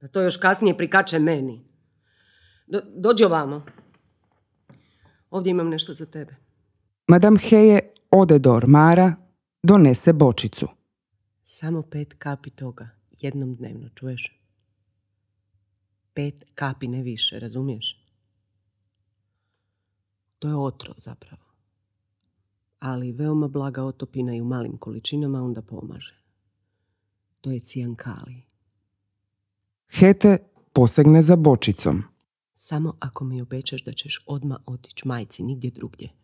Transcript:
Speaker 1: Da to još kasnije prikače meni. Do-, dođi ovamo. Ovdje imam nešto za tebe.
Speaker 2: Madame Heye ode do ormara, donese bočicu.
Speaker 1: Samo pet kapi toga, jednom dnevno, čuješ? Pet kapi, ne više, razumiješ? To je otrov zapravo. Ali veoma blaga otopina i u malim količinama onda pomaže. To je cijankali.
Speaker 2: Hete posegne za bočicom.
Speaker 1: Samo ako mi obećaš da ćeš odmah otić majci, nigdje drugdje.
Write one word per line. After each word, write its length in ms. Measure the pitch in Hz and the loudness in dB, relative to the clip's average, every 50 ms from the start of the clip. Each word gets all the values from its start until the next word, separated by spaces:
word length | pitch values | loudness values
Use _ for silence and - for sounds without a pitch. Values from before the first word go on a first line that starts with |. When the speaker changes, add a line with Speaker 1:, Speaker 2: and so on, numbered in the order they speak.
Speaker 1:
Da 80 | - 139 | -20 -8
to 140 | _ 196 190 | _ -2 -2
još 140 | 180 160 | -2 -2
kasnije 400 | - - 185 196 196 226 208 175 | 0 0 0 0 2 0 0 0
prikače 420 | - 180 170 - 190 190 190 165 160 | -2 -4 0 0 0 0 0 -2 -2
meni. 460 | 151 160 165 147 131 131 117 117 127 _ _ _ _ _ _ _ _ _ _ _ _ _ _ _ _ _ _ _ _ | 0 0 -2 -2 -6 -8 -12 -16 _ _ _ _ _ _ _ _ _ _ _ _ _ _ _ _ _ _ _ _ _
Do-, 160 | _ - 101 - 202 98 | _ -10 -10 -10 -10 -16
dođi 280 | - 180 214 240 202 226 | -4 0 0 2 4 4
ovamo. 400 | 190 170 160 147 139 143 147 147 - _ _ _ _ _ _ _ _ _ _ _ _ _ _ _ _ _ _ _ _ - _ _ _ _ _ _ _ _ _ _ _ | 2 2 0 -4 -6 -10 -12 -14 -18 _ _ _ _ _ _ _ _ _ _ _ _ _ _ _ _ _ _ _ _ -20 _ _ _ _ _ _ _ _ _ _ _
Ovdje 200 | - 190 180 185 | -10 -6 -4 -2
imam 180 | 185 180 165 165 | -2 -2 -2 -4
nešto 260 | 160 160 156 - 160 | -4 -6 -8 -10 -12
za 120 | - 160 | -16 -16
tebe. 300 | 156 _ 156 147 - - _ _ _ _ _ _ _ _ _ _ _ _ _ _ - | -16 _ -16 -16 -16 -20 _ _ _ _ _ _ _ _ _ _ _ _ _ _ 6
Speaker 2:
Madame 300 | 170 175 175 208 214 202 | 6 6 8 6 4 4
Heye 420 | - - 220 214 214 220 208 202 - - _ _ _ _ | 4 4 4 6 8 8 6 6 2 -2 _ _ _ _
ode 280 | - 190 190 170 156 143 | 4 4 6 6 4 4
do 140 | 135 131 123 | 4 4 2
ormara, 640 | 113 - 135 143 147 151 160 170 175 185 185 165 - _ _ _ _ _ _ _ _ _ | 4 4 6 6 8 8 6 6 6 4 2 0 -4 _ _ _ _ _ _ _ _ _
donese 500 | 175 202 202 170 139 127 - - - 170 | 4 6 8 8 6 4 4 2 2 4
bočicu. 640 | 151 156 131 117 - - 110 - - - - _ _ _ _ _ _ _ _ _ _ _ _ _ _ _ _ | 6 4 2 2 0 -6 -10 -8 -8 -12 -12 _ _ _ _ _ _ _ _ _ _ _ _ _ _ _ _
Speaker 1:
Samo 340 | - - - 156 165 165 151 | -16 -12 -8 -8 -8 -8 -10
pet 320 | 156 - 151 147 147 _ _ | _ -12 -12 -12 -12 _ _
kapi 320 | - 147 143 139 _ 135 | -12 -12 -12 -12 _ -20
toga, 380 | _ _ 135 127 123 - 113 113 _ _ _ _ _ _ | _ _ -16 -16 -16 -16 -20 -20 _ _ _ _ _ _
jednom 340 | - 139 139 143 135 127 127 | -12 -10 -8 -8 -10 -10 -10
dnevno, 340 | 120 123 120 - 113 117 117 | -12 -14 -16 -16 -18 -18 -20
čuješ? 520 | _ - 131 131 127 120 - - _ _ _ _ _ _ _ _ _ _ _ _ _ _ _ _ _ _ _ _ _ _ _ _ _ _ _ _ _ _ _ _ _ _ _ _ _ | _ -16 -14 -14 -14 -12 -14 -16 _ _ _ _ _ _ _ _ _ _ _ _ _ _ _ _ _ _ _ _ _ _ _ _ _ _ _ _ _ _ _ _ _ _ _ _ _
Pet 300 | - 143 143 143 _ _ _ _ | -10 -10 -10 -10 _ _ _ _
kapi, 340 | - 139 135 131 131 - 123 | -10 -10 -10 -8 -10 -10 -10
ne 140 | 120 127 131 | -10 -10 -10
više, 360 | 123 117 113 - - - - | -10 -10 -8 -8 -8 -8 -10
razumiješ? 680 | - 117 107 127 131 139 127 107 117 - - _ _ _ _ _ _ _ _ _ _ _ _ _ _ _ _ _ _ _ _ _ _ _ _ _ _ _ _ _ _ _ _ _ _ _ _ _ _ _ _ _ _ _ _ _ _ _ _ _ | -16 -14 -12 -10 -8 -8 -10 -10 -10 -12 -14 _ _ _ _ _ _ _ _ _ _ _ _ _ _ _ _ _ _ _ _ _ _ _ _ _ _ _ _ _ _ _ _ _ _ _ _ _ _ _ _ _ _ _ _ _ _ _ _ _
To 100 | - 147 | -10 -8
je 80 | 151 | -8
otrov 380 | 147 139 135 - _ - - - _ | -6 -8 -8 -10 _ -18 -20 -20 _
zapravo. 440 | - - - _ _ _ - - _ _ _ _ _ _ _ _ _ _ _ _ _ _ _ _ _ _ _ _ _ _ _ _ _ _ _ _ | -20 -20 -20 _ _ _ -20 -20 _ _ _ _ _ _ _ _ _ _ _ _ _ _ _ _ _ _ _ _ _ _ _ _ _ _ _ _
Ali 340 | - 135 131 123 127 123 117 | -12 -12 -10 -10 -10 -12 -10
veoma 360 | 117 147 156 156 156 151 143 | -8 -6 -4 -2 -4 -4 -4
blaga 360 | 135 143 135 139 127 135 131 | -6 -8 -8 -8 -8 -10 -10
otopina 500 | 135 131 _ - 127 _ 135 123 123 120 | -10 -10 _ -16 -14 _ -8 -8 -8 -8
i 60 | 117 | -8
u 40 | 117 | -8
malim 340 | 120 127 123 117 117 - 113 | -8 -8 -8 -8 -10 -12 -14
količinama 640 | - 110 110 113 110 - 147 147 147 139 135 131 127 | -14 -14 -16 -12 -10 -8 -8 -6 -6 -6 -6 -6 -8
onda 200 | 127 120 113 110 | -8 -10 -10 -12
pomaže. 600 | _ 110 - - - - - - - _ _ _ _ _ _ _ _ _ _ _ _ _ _ _ _ _ _ _ _ _ _ _ _ _ _ | _ -16 -16 -16 -16 -18 -20 -20 -20 _ _ _ _ _ _ _ _ _ _ _ _ _ _ _ _ _ _ _ _ _ _ _ _ _ _
To 100 | _ 139 | _ -12
je 100 | 131 120 | -12 -12
cijankali. 840 | 120 - - 131 123 120 117 113 - 127 113 - - - 123 123 127 _ _ _ _ _ _ _ _ _ _ _ _ _ _ _ _ _ _ _ _ _ _ _ _ _ _ _ _ _ - - | -12 -12 -12 -10 -10 -10 -12 -12 -14 -16 -16 -16 -18 -20 -20 -20 _ _ _ _ _ _ _ _ _ _ _ _ _ _ _ _ _ _ _ _ _ _ _ _ _ _ _ _ _ _ 0 4
Speaker 2:
Hete 400 | 185 190 196 196 - 208 196 175 - _ _ _ _ _ _ | 6 6 6 6 6 4 4 4 0 _ _ _ _ _ _
posegne 500 | - 127 117 - - 147 147 156 160 160 | 2 2 2 4 4 6 6 6 6 6
za 140 | 151 180 | 6 4
bočicom. 680 | 170 156 147 131 117 - - 101 - - 92 71 90 104 - _ _ _ _ _ _ _ _ _ | 4 6 4 4 2 0 -4 -4 -2 -2 -4 -4 -4 -6 -10 _ _ _ _ _ _ _ _ _
Speaker 1:
Samo 420 | _ - - 160 151 160 165 - _ | _ -10 -8 -6 -6 -6 -8 -8 _
ako 240 | - 135 - - 139 | -16 -16 -14 -12 -12
mi 180 | 131 131 127 123 | -10 -10 -12 -12
obećaš 420 | 123 - 131 135 - - 127 - | -12 -12 -12 -12 -12 -14 -14 -16
da 80 | - 123 | -16 -14
ćeš 320 | - - 147 - - _ | -14 -12 -12 -14 -14 _
odmah 320 | - 143 143 127 147 135 - _ | -12 -12 -10 -8 -10 -10 -10 _
otić 380 | - 123 123 _ _ - - - | -16 -16 -16 _ _ -20 -14 -10
majci, 380 | 135 127 120 107 104 - - - | -10 -8 -10 -10 -14 -14 -12 -12
nigdje 280 | 123 139 131 120 123 | -12 -12 -10 -10 -12
drugdje. 380 | 123 - - 117 - _ - - _ _ | -12 -12 -18 -18 -18 _ -20 -20 _ _